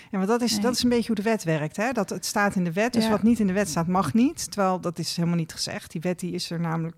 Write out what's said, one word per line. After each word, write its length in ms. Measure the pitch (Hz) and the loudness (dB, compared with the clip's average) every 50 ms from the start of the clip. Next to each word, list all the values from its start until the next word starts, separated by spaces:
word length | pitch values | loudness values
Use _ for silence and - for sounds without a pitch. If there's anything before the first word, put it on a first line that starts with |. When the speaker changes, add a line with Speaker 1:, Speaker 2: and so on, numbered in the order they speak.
| - - | -14 -6
Speaker 1:
Ja, 60 | - 196 | -4 -2
want 100 | 190 190 | 2 2
dat 140 | 233 240 | 2 2
is, 100 | 247 226 | 2 0
Speaker 2:
Nee. 100 | 220 208 | 0 2
Speaker 1:
dat 120 | 202 240 247 | 0 0 0
is 80 | - - | 2 2
een 60 | 247 | 2
beetje 180 | 247 240 220 - | 2 2 2 0
hoe 80 | 226 | -2
de 60 | 202 | -2
wet 220 | 196 226 226 208 - | 0 0 0 0 0
werkt, 340 | 160 160 151 147 156 - - | 0 0 0 -2 -4 -4 -2
hè? 140 | 208 247 | -2 -2
Dat 180 | 269 233 190 - | 0 -2 -2 -2
het 160 | 208 190 - | -4 -6 -6
staat 300 | - - 220 202 202 196 | -4 0 2 2 2 2
in 80 | 196 180 | 0 -2
de 80 | 175 160 | 0 0
wet, 200 | 196 214 247 - | 0 0 2 2
dus 100 | 233 220 | 2 2
Speaker 2:
Ja. 60 | 220 | 2
Speaker 1:
wat 140 | 214 202 196 | 2 4 4
niet 160 | 220 240 - | 4 4 4
in 80 | 214 190 | 2 2
de 60 | 180 | 2
wet 160 | 202 208 190 | 2 0 0
staat, 180 | 147 165 170 170 | 0 -2 0 2
mag 260 | 180 185 190 147 - | 2 2 2 2 4
niet. 380 | 220 240 285 339 - - - | 4 4 4 2 -2 -10 -8
Terwijl 280 | - 208 196 190 185 180 | -2 0 2 2 2 0
dat 200 | 170 175 170 - | -2 -4 -4 -4
is 160 | 165 - - | -6 -6 -2
helemaal 220 | - 170 170 175 170 | 0 0 0 2 0
niet 140 | 165 156 - | -2 -4 -6
gezegd. 380 | - - - - 208 - - | -8 -6 -6 -6 -8 -10 -8
Die 100 | - 175 | -10 -4
wet, 180 | 151 180 180 175 | -4 -2 -4 -2
die 120 | - 175 | -4 -6
is 200 | 175 180 - - | -6 -6 -6 -6
er 80 | 170 165 | -4 -4
namelijk, 360 | 170 165 160 165 160 165 165 | -2 -2 -2 -2 -4 -4 -8